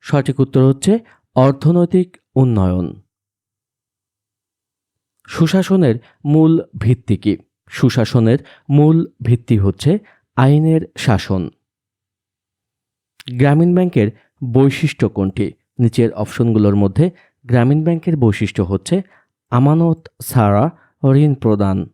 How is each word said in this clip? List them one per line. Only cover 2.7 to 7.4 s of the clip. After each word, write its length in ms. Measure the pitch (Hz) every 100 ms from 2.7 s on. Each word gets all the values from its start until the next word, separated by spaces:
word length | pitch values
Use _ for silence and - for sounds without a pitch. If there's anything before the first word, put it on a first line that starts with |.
| 90 90 98 _ _ _ _ _ _ _ _ _ _ _ _ _ _ _ _ _ _ _ _ _ _ -
সুশাসনের 680 | - 160 185 185 190 156 113 _ _ 143
মূল 260 | 151 160 165 - -
ভিত্তি 380 | 107 127 - 101
কি? 160 | 104 98